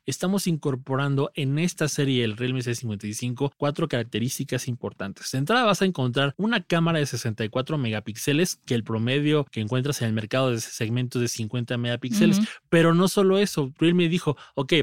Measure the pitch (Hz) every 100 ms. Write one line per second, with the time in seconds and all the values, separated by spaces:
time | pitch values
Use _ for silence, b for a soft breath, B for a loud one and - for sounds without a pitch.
0 | - - 180 196 185 156 147 127 135 131
1 | 143 139 139 - 135 143 175 - 151 -
2 | 139 127 113 107 127 127 123 117 117 101
3 | 104 107 123 120 139 - 143 147 160 123
4 | 117 107 123 - 135 131 - 120 104 -
5 | 101 - - 131 143 240 226 - 190 175
6 | 127 127 139 - 214 233 - 170 165 160
7 | 143 113 120 107 110 127 131 156 117 107
8 | 110 104 - 147 180 - - 123 110 110
9 | 117 139 147 151 143 113 107 127 135 143
10 | 117 110 107 131 131 117 - - 110 123
11 | 123 127 120 - 110 123 117 120 120 120
12 | 131 120 107 98 107 B _ 165 165 170
13 | 185 - 190 190 202 - 135 - 160 180
14 | 170 170 - 139 B - 135 160